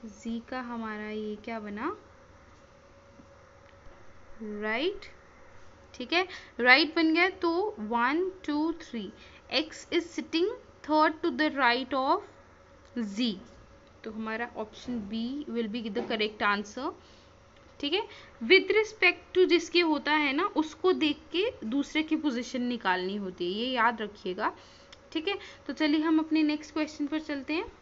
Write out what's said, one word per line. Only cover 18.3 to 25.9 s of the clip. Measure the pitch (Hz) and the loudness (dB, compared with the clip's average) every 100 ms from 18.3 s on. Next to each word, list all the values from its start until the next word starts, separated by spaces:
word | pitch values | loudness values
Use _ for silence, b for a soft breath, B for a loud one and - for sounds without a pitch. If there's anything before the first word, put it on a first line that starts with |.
| B | B
with | 226 381 381 | 6 6 6
respect | 403 427 - - 349 - - | 2 0 2 2 2 -2 4
to | 359 | 6
जिसके | 330 330 339 | 6 4 2
होता | 339 294 294 | 2 2 2
है | 302 294 | 2 2
ना, | 269 403 | 0 0
उसको | 349 311 - 370 | 0 -2 0 2
देख | 311 302 294 - 330 | 2 2 0 -4 -2
के | 440 508 | -2 -2
दूसरे | 220 269 277 311 | -4 -2 0 -2
की | 311 311 | 0 0
position | 302 240 240 254 | 0 -2 -4 -4
निकालनी | 247 240 196 180 185 208 | -2 -2 0 0 0 -4
होती | 190 185 175 | -6 -4 -4
है, | 196 | -2
ये | 247 | -2
याद | 254 226 226 | 2 2 2
रखिएगा। | 208 - 185 180 254 - B B B B - | -8 -8 -8 -4 -4 -4 B B B B -8
ठीक | 320 320 | -4 -4
है, | 392 B B - | -4 B B -10
तो | |
चलिए | 285 311 | -2 2